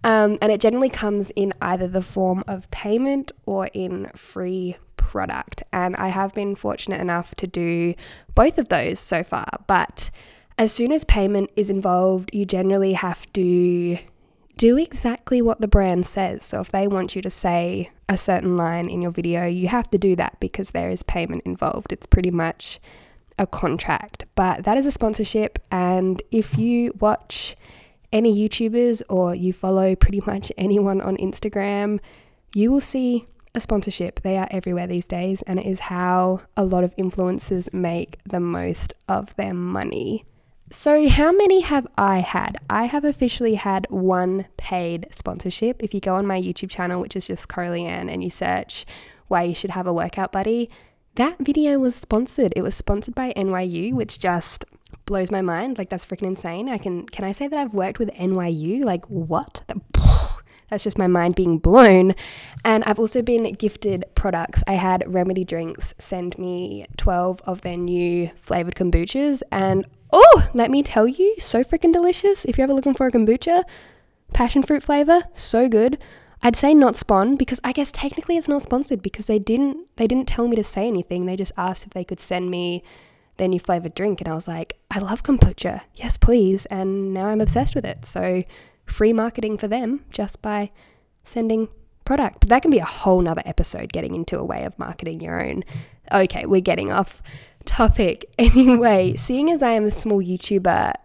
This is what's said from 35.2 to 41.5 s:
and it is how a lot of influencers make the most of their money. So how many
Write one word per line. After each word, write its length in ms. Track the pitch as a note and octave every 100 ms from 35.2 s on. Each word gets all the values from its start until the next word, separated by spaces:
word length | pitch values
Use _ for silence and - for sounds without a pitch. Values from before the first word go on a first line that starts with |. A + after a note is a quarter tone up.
| F#3 F#3+
and 160 | - F#3
it 80 | -
is 140 | F#3
how 640 | - F3+ F3+ F#3 F#3 F#3 - -
a 80 |
lot 200 | F#3+ F3+
of 100 | F3+ -
influencers 760 | F#3 G3 F3+ F#3 - F#3 F3
make 460 | F#3+ F3 E3+ - -
the 160 | - F3+
most 540 | F3 F3 F3 F3 - - -
of 260 | G3 G3+ -
their 180 | G3
money. 720 | F3+ F3+ F#3+ - - - A3 - _ _ _ -
So 380 | - D4 D4+ D4+
how 220 | B3+ D#4
many 300 | F#4+ G4+